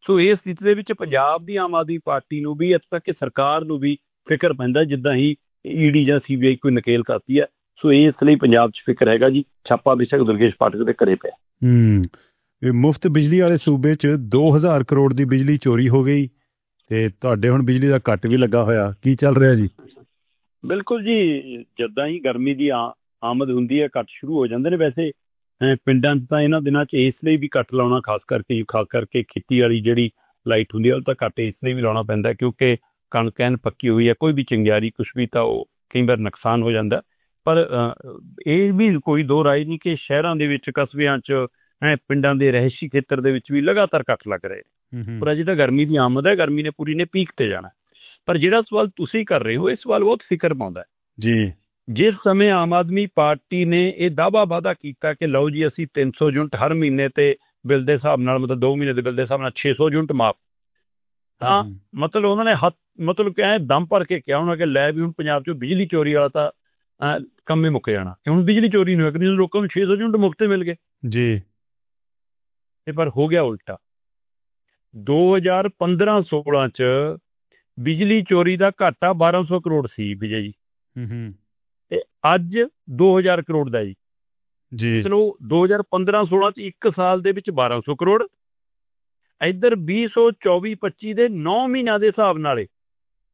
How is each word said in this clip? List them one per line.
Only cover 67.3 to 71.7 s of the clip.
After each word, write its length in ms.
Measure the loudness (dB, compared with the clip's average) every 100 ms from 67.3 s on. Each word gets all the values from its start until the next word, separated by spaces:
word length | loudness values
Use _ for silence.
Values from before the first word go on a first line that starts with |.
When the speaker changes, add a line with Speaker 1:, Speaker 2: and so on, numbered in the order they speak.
| _ -4
Speaker 1:
ਕੰਮ 180 | 0
ਹੀ 60 | 2
ਮੁੱਕ 200 | 0 -2
ਜਾਣਾ। 240 | -4 -4 -10
ਕਿ 60 | -2
ਹੁਣ 140 | 0
ਬਿਜਲੀ 240 | 2 2 2
ਚੋਰੀ 220 | 2 2
ਨਹੀਂ 100 | 2
ਹੋਇਆ, 100 | 0
ਕਿਉਂਕਿ 160 | 0 0
ਲੋਕਾਂ 340 | 0 -2 -2
ਨੂੰ 80 | -4
ਛੇ 180 | -2 -2
ਸੌ 100 | -2
ਯੂਨਿਟ 200 | -2 0
ਮੁਫ਼ਤ 260 | 0 0
ਮਿਲ 220 | -2 -2
ਗਏ। 100 | -4 -10 _ _ -6
Speaker 2:
ਜੀ। 320 | -2 0 -2 -6 _ _